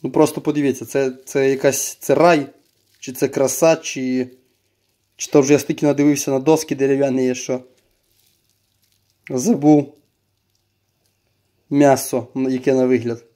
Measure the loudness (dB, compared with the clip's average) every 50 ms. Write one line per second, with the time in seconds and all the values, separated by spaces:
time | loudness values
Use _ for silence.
0 | -10 -4 2 2 2 2 2 -4 -6 -4 -4 -2 0 -2 -2 -2 -6 -6 -4 -2
1 | -2 -2 -4 -8 -18 -6 -2 0 0 0 0 2 0 0 0 0 -6 -10 -12 _
2 | -2 0 2 4 4 4 4 2 0 -6 -12 _ _ _ _ _ _ _ _ _
3 | -16 -16 -8 -4 -4 -4 -2 -2 -2 -2 0 0 2 2 2 0 -4 -12 -10 -8
4 | -6 -4 -2 -2 -4 -6 -8 _ _ _ _ _ _ _ _ _ _ _ _ _
5 | _ _ _ _ -14 2 2 2 4 6 2 2 2 -2 -6 -2 0 -2 0 2
6 | 2 2 2 0 -2 -4 -4 -2 2 2 0 0 0 -6 -6 -2 0 0 0 0
7 | 0 0 0 0 -2 -2 -4 -4 -6 -8 -8 -8 -8 _ _ _ _ _ _ _
8 | _ _ _ _ _ _ _ _ _ _ _ _ _ _ _ _ _ _ _ _
9 | _ _ _ _ _ -8 -8 -4 0 0 -2 2 4 4 4 4 2 -2 -10 _
10 | _ _ _ _ _ _ _ _ _ _ _ _ _ _ _ _ _ _ _ _
11 | _ _ _ _ _ _ _ _ _ _ _ _ _ _ 0 2 4 4 4 2
12 | 0 -6 -6 -6 -8 -8 _ -6 -4 -4 -4 -4 -2 0 0 2 2 2 2 0
13 | 0 -4 -8 -8 _ _ _